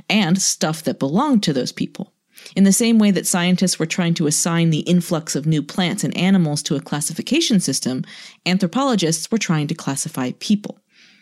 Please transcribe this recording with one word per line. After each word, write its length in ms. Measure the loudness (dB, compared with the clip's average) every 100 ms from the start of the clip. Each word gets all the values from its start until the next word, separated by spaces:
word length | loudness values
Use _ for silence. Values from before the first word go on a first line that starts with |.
| -2
And 320 | 0 2 2
stuff 420 | 0 -2 -2 -2
that 160 | -4 -4
belonged 440 | -2 0 2 2
to 100 | 2
those 200 | -2 -2
people. 400 | -6 -8 -8 -16 _ _ _ -6 2
In 80 |
the 80 | 4
same 260 | 4 4 4
way 140 | 4
that 160 | 4 0
scientists 500 | 0 2 2 2 0
were 80 | -4
trying 280 | -2 0 0
to 100 | 0
assign 440 | 0 0 2 2
the 100 | 2
influx 560 | 2 2 2 -2 -2 -4
of 100 | 0
new 160 | 0
plants 440 | -2 -2 -2 -2 -4
and 100 | 0
animals 480 | 4 4 4 0
to 120 | -2 -4
a 60 |
classification 800 | -4 -4 -4 -6 -2 0 2 2
system, 460 | 0 -2 -2 -4 -6 -12 -20 -10 -2
anthropologists 840 | 0 0 0 0 2 0 -2 -2
were 80 | -2
trying 300 | 0 -2 -2
to 80 | -4
classify 560 | -6 -6 -6 -6 -6 -4
people. 400 | -2 -2 -2 -16 _ _ _ _